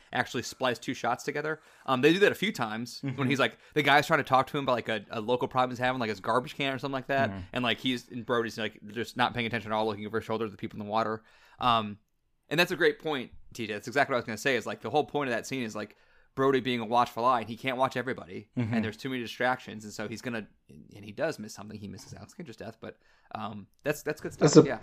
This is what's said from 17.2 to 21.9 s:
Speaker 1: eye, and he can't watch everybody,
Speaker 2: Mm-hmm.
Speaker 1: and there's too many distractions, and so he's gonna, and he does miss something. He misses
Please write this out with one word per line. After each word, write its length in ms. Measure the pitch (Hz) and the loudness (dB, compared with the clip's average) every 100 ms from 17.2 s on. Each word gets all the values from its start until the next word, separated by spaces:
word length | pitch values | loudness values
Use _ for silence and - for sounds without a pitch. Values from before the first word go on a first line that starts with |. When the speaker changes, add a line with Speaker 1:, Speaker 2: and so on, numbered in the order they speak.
| 123 | 2
Speaker 1:
eye, 160 | 120 | 2
and 80 | 110 | 0
he 60 | 113 | -6
can't 200 | 135 123 | -4 0
watch 180 | 131 127 | 0 0
everybody, 500 | 127 101 82 104 104 127 | -4 -6 -10 -14 -8 -4
Speaker 2:
Mm-hmm. 160 | 113 | 0
Speaker 1:
and 100 | 117 | 0
there's 140 | 107 107 | 0 -4
too 120 | 135 | -6
many 120 | 127 | -6
distractions, 640 | 110 - 123 127 - 107 | -6 0 0 0 -4 -14
and 100 | 107 | -12
so 140 | 107 107 | -8 -8
he's 140 | 110 | -8
gonna, 260 | 127 113 101 _ _ 76 - 101 | -6 -8 -8 _ _ -20 -20 -18
and 100 | 104 | -14
he 60 | |
does 260 | 117 156 - | -4 -4 -4
miss 160 | 107 | -10
something. 260 | - 104 107 | -14 -14 -12
He 80 | |
misses 280 | 101 | -12